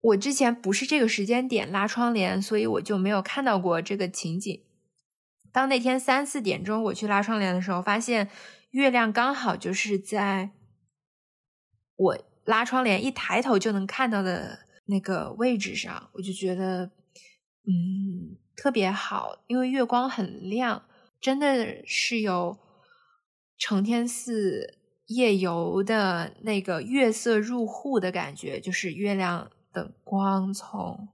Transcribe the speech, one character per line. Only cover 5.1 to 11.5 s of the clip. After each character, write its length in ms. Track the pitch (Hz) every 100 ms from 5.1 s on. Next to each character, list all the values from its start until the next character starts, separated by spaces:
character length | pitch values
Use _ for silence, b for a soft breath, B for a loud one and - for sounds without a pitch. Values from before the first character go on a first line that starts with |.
| _ _ _ _
当 160 | 262 269
那 100 | 262
天 200 | 240 254
三 260 | 254 262 277
四 160 | -
点 220 | 208 131
钟 200 | 185 214 220
我 80 |
去 140 | 185 214
拉 140 | 202
窗 180 | 208 220
帘 140 | 196
的 80 | 180
时 100 | 185
候， 100 | 180
发 180 | 180 208
现 280 | 233 233 202 B B B B
月 180 | 254 277
亮 240 | 247 226
刚 200 | 214 247
好 220 | 277 247 202
就 160 | 175
是 280 | 190 220 196
在 500 | 196 214 202 196 196 - _ _ _ _ _ _ _ _ _